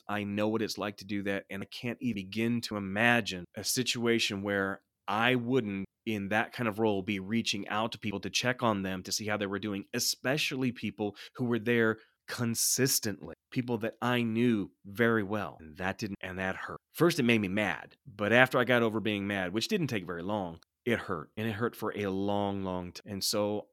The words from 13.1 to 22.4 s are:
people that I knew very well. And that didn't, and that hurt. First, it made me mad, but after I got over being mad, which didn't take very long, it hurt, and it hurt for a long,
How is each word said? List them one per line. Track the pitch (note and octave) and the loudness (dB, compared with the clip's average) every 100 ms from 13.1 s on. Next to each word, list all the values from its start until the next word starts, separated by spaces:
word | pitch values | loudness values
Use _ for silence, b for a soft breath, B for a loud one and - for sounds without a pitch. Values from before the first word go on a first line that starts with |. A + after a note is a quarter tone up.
| D2+ E2 - _ | -6 -10 -14 _
people | C3 A#2+ A2+ | -4 0 0
that | A2 - | -2 -2
I | A#2+ B2 | 0 2
knew | A#2 A2 B2 A2 F#2 _ G2 | 2 4 4 4 0 _ -8
very | G2+ A#2 A2+ | 2 4 4
well. | F#2+ G#2+ E2+ - | 2 -2 -4 -8
And | D#2 D2+ | -14 -4
that | F#2+ F#2+ | -2 -2
didn't, | G#2+ G2 | -4 -6
and | F#2 F#2 | -6 -4
that | F#2+ | -2
hurt. | F#2+ - E2+ _ | -4 -8 -12 _
First, | - E3+ E3 | 4 4 6
it | |
made | A#2+ A2+ | 6 6
me | G2 | 4
mad, | G2+ G2+ C#2 - _ - | 2 0 -2 -8 _ -14
but | G2+ G#2 | -2 4
after | A#2 B2+ C3+ | 6 6 4
I | |
got | B2 B2 | 4 4
over | A2+ G#2+ | 2 0
being | G#2+ G#2 G2 | 0 0 -2
mad, | G2+ F2+ | -2 -2
which | G#2 - | -2 0
didn't | G#3+ C#3+ | 0 0
take | A2 F2 | -2 -4
very | F2 | -6
long, | F2+ G#2+ F2 E2 _ _ A#2+ | -2 -2 -4 -8 _ _ 0
it | A2 | 0
hurt, | - E2+ C#2+ - | 0 -6 -6 -6
and | A2+ | -4
it | |
hurt | G#2 A#2+ - | -2 -4 -4
for | A2 | -6
a | G2+ G2+ | -2 -2
long, | F#2+ G2+ G2+ | 0 0 0